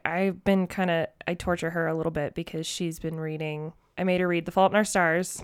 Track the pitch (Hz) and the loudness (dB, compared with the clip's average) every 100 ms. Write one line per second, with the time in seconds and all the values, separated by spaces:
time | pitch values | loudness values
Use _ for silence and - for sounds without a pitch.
0 | - 170 196 175 202 190 180 - 180 165 | -2 0 0 0 2 2 2 0 0 0
1 | - - - 170 196 175 160 170 165 160 | -2 -6 -6 -4 -2 -2 -2 -2 -2 0
2 | 160 160 147 - 165 160 160 - 175 160 | -2 -2 -4 -6 -8 -6 -6 -4 -4 -4
3 | 160 160 160 156 156 151 160 - _ - | -6 -6 -6 -4 -6 -6 -8 -12 _ -2
4 | 185 180 180 170 170 190 190 202 208 190 | 2 4 4 2 2 4 6 6 4 4
5 | 170 170 185 - | 4 2 -2 -6